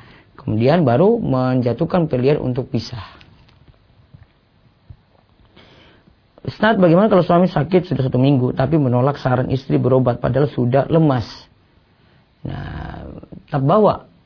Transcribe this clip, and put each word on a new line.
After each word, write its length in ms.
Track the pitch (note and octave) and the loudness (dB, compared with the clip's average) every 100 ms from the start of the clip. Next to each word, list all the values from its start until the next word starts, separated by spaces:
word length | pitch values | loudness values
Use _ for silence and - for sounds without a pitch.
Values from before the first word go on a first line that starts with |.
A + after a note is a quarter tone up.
| - - _ - | -20 -20 _ -14
Kemudian 460 | - A2 A#2 E3+ | -6 0 2 2
baru 320 | C#3 A#2+ F#3+ A#3 | 2 2 2 0
menjatuhkan 920 | C#3+ C3 B2+ B2+ A#2+ A#2 E3 F#3 D#3 | -2 -2 0 -2 -2 -2 -2 -2 -2
pilihan 260 | B2+ B2+ D3+ | -2 0 0
untuk 320 | B2+ B2 B2+ | -2 -6 -6
pisah. 540 | A#2 - A#2+ - - - _ _ _ - _ _ _ _ - - _ _ _ _ _ - - _ _ _ _ _ _ - - - _ _ _ _ - | -8 -8 -12 -18 -20 -20 _ _ _ -20 _ _ _ _ -20 -20 _ _ _ _ _ -20 -20 _ _ _ _ _ _ -20 -20 -20 _ _ _ _ -16
Ustadz, 320 | - - G#3+ A3 | -14 -2 0 4
bagaimana 320 | F3+ E3+ G#3+ | 4 4 4
kalau 160 | G3 | 2
suami 240 | E3+ E3+ F3+ | 4 2 2
sakit 400 | E3 C3+ F3+ F3 | 0 0 0 0
sudah 160 | C3 | -2
satu 160 | C3 B2+ | -2 2
minggu 320 | C3+ C#3 B2 | 2 2 0
tapi 240 | - C3+ D#3+ | -2 0 0
menolak 400 | C3+ B2 C3 C#3 | 2 2 0 0
saran 320 | C3+ B2 B2+ | -2 -2 -2
istri 320 | C3 - D3 | -4 -2 -2
berobat 400 | B2 C3 B2 A#2+ | 2 2 2 0
padahal 240 | C3 B2+ | -2 0
sudah 400 | D3 - B2 C3+ - | -2 -2 0 0 2
lemas? 320 | E3 D#3+ B2+ G2 - - _ _ _ _ _ _ _ _ _ | 2 2 2 -4 -14 -20 _ _ _ _ _ _ _ _ _
Nah, 640 | - G1+ G1+ - - - - - - - - | -12 -10 -12 -12 -14 -14 -16 -18 -20 -20 -8
tetap 160 | C#3+ | -2
bawa 400 | C3+ G3+ G3+ - - _ | 2 4 2 0 -8 _